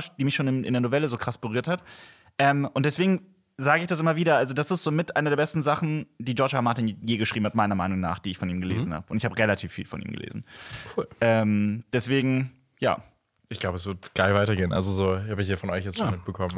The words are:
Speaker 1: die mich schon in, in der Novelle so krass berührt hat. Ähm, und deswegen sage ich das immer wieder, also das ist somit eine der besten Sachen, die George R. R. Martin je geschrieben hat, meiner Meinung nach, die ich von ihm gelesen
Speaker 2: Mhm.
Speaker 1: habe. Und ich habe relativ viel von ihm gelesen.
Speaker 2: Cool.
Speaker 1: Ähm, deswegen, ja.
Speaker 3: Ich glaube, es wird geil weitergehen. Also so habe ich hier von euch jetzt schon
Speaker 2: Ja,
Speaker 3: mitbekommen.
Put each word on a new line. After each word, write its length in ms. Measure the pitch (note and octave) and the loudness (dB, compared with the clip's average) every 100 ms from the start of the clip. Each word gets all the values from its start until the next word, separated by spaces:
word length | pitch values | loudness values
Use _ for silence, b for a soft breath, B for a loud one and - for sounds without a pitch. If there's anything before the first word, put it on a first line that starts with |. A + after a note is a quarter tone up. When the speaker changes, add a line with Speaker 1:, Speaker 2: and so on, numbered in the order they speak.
| - - | 0 -2
Speaker 1:
die 60 | |
mich 120 | C3+ - | -2 0
schon 100 | C3+ | 0
in, 160 | C3 | 0
in 100 | - | 0
der 60 | B2 | 0
Novelle 280 | A#2+ C#3 D3+ | 2 2 0
so 100 | A#2 | -2
krass 180 | - - | -4 -4
berührt 280 | A#2 A#2 D#3 | -4 -4 -2
hat. 160 | F3+ B B B B B - | -4 B B B B B 2
Ähm, 300 | C#3 C#3+ C#3 | 4 4 0
und 140 | C3+ C#3+ | 0 0
deswegen 400 | D3+ F#3+ F#3 - _ _ - | 2 2 2 -2 _ _ -2
sage 260 | C3+ D#3+ | 2 2
ich 60 | F3 | 2
das 100 | E3 | 0
immer 160 | E3 | 2
wieder, 220 | D#3+ E3+ C#3+ | 2 4 4
also 180 | C3 | 4
das 160 | C3+ D3+ | 0 0
ist 140 | C#3+ | 0
somit 320 | D#3+ D3+ E3+ - | 2 0 0 0
eine 140 | D3+ | 2
der 60 | C#3+ | 2
besten 240 | D3+ D#3+ | 2 0
Sachen, 460 | D3 D3+ D#3+ D3+ - - | 0 0 0 -4 -6 -8
die 180 | A#2+ B2+ | -4 0
George 160 | C3+ | 2
R. 60 | C3+ | 2
R. 40 | |
Martin 240 | A#2+ A#2 A2+ G2+ | 0 0 -2 -2
je 140 | A2+ A2 | -2 0
geschrieben 300 | A2 A#2+ G#2 | 0 0 0
hat, 100 | A2+ | 2
meiner 180 | G#2 | 2
Meinung 240 | G2 F2+ F#2 | 2 0 -2
nach, 220 | F2 F2 | -2 -4
die 100 | G2+ | -6
ich 80 | F2+ | -6
von 100 | F#2 | -4
ihm 120 | F2+ | -4
gelesen 300 | F2+ G#2 F2 | -2 -2 -2
Speaker 2:
Mhm. 40 | |
Speaker 1:
habe. 120 | D#2+ - | -6 -6
Und 80 | A2 | -2
ich 80 | |
habe 120 | - - | -2 2
relativ 360 | A2 G2 F2 | 2 2 -4
viel 140 | - - | -10 -10
von 140 | - | -10
ihm 100 | - | -8
gelesen. 320 | - - G#2+ - B B B B - | -10 -10 -12 -12 B B B B -6
Speaker 2:
Cool. 120 | - - | -8 0
Speaker 1:
Ähm, 600 | A#2 A2+ G#2+ G#2 G#2 A2 - | 4 4 4 2 2 -2 -2
deswegen, 600 | B2+ A#2 C3+ C3 C3 C3 - _ _ | -2 2 2 2 0 -2 -8 _ _
ja. 240 | B2 E2 - _ _ _ _ | 0 0 -4 _ _ _ _
Speaker 3:
Ich 100 | G#2+ | -6
glaube, 160 | F#2+ F2+ | -4 -4
es 80 | F#2 | -6
wird 280 | F#2 - | -8 -4
geil 200 | - F#2+ | 0 4
weitergehen. 380 | G2+ G#2 G2 F2+ | 4 4 2 2
Also 180 | F2 F#2+ | 0 0
so 260 | F#2+ F#2+ F#2 | 0 0 0
habe 220 | G#2 G2+ | -2 -4
ich 40 | G2 | -2
hier 120 | F#2+ | -2
von 100 | G2 | -4
euch 140 | F2+ | -4
jetzt 140 | F#2+ F#2 | -4 -2
schon 80 | G3 | -2
Speaker 2:
Ja, 60 | |
Speaker 3:
mitbekommen. 380 | F2+ F#2+ F#2 F2+ | -2 -6 -6 -4